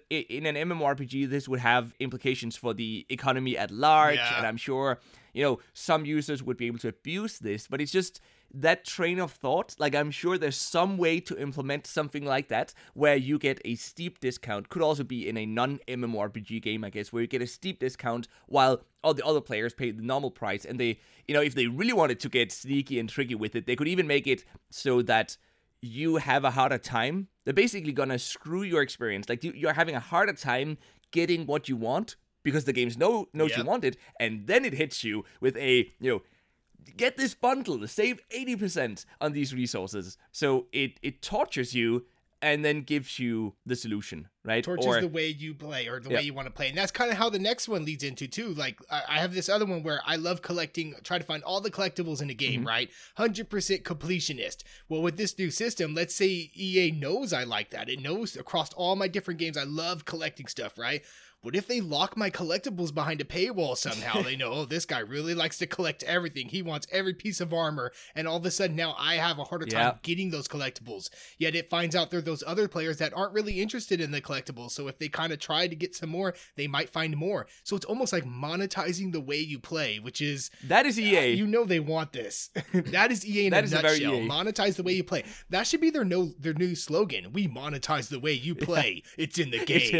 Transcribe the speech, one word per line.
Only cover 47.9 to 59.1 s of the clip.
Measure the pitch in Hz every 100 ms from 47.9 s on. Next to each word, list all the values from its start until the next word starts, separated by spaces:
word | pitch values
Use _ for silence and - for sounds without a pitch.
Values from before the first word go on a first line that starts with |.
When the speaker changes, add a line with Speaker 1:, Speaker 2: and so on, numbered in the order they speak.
| 151
Speaker 2:
into, | 143 127 135
too. | - 226 151
Like, | 135 - -
I, | 147 131
I | 151
have | 175 185
this | 180
other | 208 208
one | 175
where | 156 147 -
I | 160
love | 165 180
collecting, | - 175 156 - 156 143
try | - 180
to |
find | 156 156
all | 151 190
the | 208
collectibles | - 190 - 170 143
in | 143
a |
game, | 113 135 120
Speaker 1:
Mm-hmm. | 117
Speaker 2:
right? | 113 127 - - -
Hundred | 226 196 220
percent | 208 - 190
completionist. | - 160 156 185 - 131 95 - - - -
Well, | 156
with | 170 170
this | 208 -
new | 180
system, | - 233 220 160
let's | 156 170 -
say | 196 180 160 -
E | 190 185
A | 175
knows | 156 143 202 262
I | 147
like | 123 107 107
that. | 110 110
It | 131
knows | 135 185 226 -
across | - 175 156
all | - 180 196
my |
different | 190